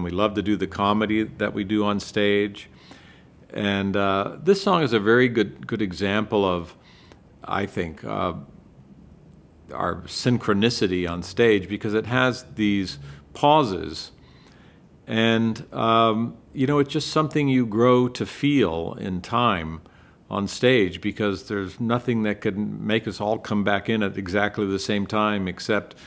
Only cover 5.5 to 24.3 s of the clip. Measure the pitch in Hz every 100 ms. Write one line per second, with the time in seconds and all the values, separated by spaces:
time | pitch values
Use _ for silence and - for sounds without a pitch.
5.5 | - - 110 104 87 98 104 107 107 98
6.5 | 90 82 - - - - - - - -
7.5 | 95 101 - 85 78 110 104 92 87 -
8.5 | - - - - - - - - - -
9.5 | - - - 90 87 87 - 131 117 -
10.5 | 101 113 120 101 90 87 87 85 95 117
11.5 | 104 87 104 110 107 110 127 127 113 -
12.5 | - 104 101 92 - - - - - 147
13.5 | 156 127 90 80 78 - - - - -
14.5 | - - - - - - 113 113 113 113
15.5 | 110 - 131 113 113 113 110 117 - -
16.5 | - 131 147 139 156 - 156 151 151 143
17.5 | 131 117 104 123 123 123 123 104 - 143
18.5 | 143 95 82 87 - - 92 - 117 120
19.5 | 92 80 80 - - - _ _ 98 101
20.5 | - 127 127 95 90 104 98 104 95 -
21.5 | 101 95 - 117 120 123 117 107 104 110
22.5 | 95 104 104 107 110 110 95 104 110 -
23.5 | 104 101 98 - 110 101 98 95